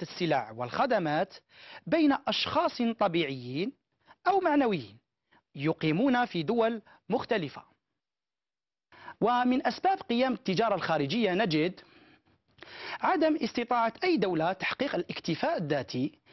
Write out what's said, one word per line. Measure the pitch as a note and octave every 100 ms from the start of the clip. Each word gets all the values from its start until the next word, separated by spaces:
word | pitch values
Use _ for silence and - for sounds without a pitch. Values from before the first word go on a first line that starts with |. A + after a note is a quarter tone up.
السلع | E3+ - E3+ C#3 A2
والخدمات | A2+ B2 F#3 B3+ A3 D#3 D3+ G3 - _ - - - -
بين | D#4+ D4 C#4 -
أشخاص | G#3 - D4+ E4+ - A#3 A3
طبيعيين | G3+ E3+ C#3+ C3+ B2 C#3 G#3+ - _ _ _ _ -
أو | G4
معنويين | F4 C#4+ B3 F3 G#2+ G#2+ _ _ _ _ _ C#3+
يقيمون | D3 D#3+ D#3 D#3+ C4+ B3 A#3+
في | E3+
دول | D#3 A#3 A3+ A3+ - - -
مختلفة. | A3+ - A3 D3 - - _ _ _ _ _ _ _ _ _ _ _ _ - - -
ومن | G#3+ B3 B3 B3+ B3+
أسباب | - F#4 F#4+
قيام | - A#3+ C4
التجارة | A3 - F3+ A3 F#3
الخارجية | - D#3 C#3 A3 G3+
نجد | F3+ A3 D#3 E3+ - - - - _ _ _ _ _ - - - -
عدم | B3+ F4+ D#4+ D#4
استطاعة | A#3 - A#3 A#3+ A3+ -
أي | F#4 D#4
دولة | F#3+ E3 D#3+
تحقيق | F#3+ - - - F3
الاكتفاء | - - - D#3 C#4+ E4
الذاتي | D3 C#3+ - B2+ C3+ - _